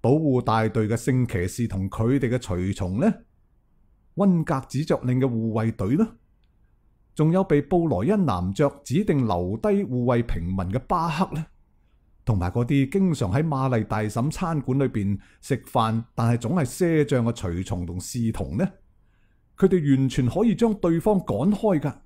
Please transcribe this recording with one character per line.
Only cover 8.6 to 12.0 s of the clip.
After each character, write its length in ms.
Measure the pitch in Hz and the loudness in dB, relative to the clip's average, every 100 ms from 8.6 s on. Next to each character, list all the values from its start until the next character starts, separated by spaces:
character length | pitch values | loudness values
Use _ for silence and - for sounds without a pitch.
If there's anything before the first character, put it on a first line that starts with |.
| 143 - - | 0 -2 -2
指 180 | 143 | -2
定 240 | 214 147 117 | 2 0 2
留 300 | 90 90 113 | 0 -2 -2
低 100 | 214 202 | 0 0
護 220 | 196 123 120 | 0 0 2
衛 200 | 120 117 | 0 0
平 200 | 90 85 | -2 -2
民 120 | 95 90 | -4 -2
嘅 80 | 104 | -4
巴 300 | - 175 165 | -2 -2 -2
克 260 | 151 185 147 | -2 -2 -4
呢？ 100 | 160 _ _ _ _ _ | -10 _ _ _ _ _